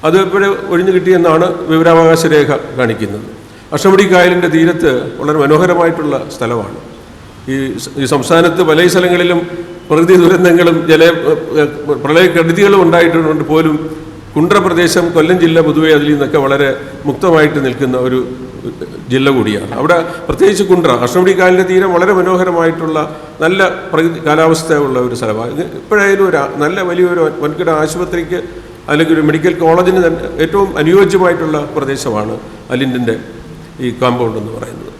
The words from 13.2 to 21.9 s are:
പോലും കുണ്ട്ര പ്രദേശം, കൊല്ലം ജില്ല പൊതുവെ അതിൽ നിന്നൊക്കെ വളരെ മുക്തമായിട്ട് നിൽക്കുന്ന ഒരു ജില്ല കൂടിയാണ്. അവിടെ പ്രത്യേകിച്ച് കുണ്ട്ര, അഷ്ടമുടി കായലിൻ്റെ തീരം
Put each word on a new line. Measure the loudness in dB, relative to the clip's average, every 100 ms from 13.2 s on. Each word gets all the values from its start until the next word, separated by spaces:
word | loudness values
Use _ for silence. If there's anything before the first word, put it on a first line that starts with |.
| 0 -2 0
പോലും | 0 2 -2 -6 -12 -16 -18 -8 -2
കുണ്ട്ര | 2 2 2
പ്രദേശം, | 0 0 0 0 0
കൊല്ലം | 2 4
ജില്ല | 4 4 2
പൊതുവെ | 2 4 2
അതിൽ | 2
നിന്നൊക്കെ | 0 0 0 0
വളരെ | 0 0 -2 -8 -10 -6
മുക്തമായിട്ട് | -2 2 4 2 0 -4
നിൽക്കുന്ന | -2 -2 -2 0
ഒരു | -2 -4 -10 -14 -12 -12 -12 -14 -14 -4
ജില്ല | 0 2 2
കൂടിയാണ്. | 0 -2 -6 -6
അവിടെ | 0 0 0 -8 -8
പ്രത്യേകിച്ച് | 2 2 2 2
കുണ്ട്ര, | 2 2 0 0
അഷ്ടമുടി | 0 0 2
കായലിൻ്റെ | 2 2 2
തീരം | 2 2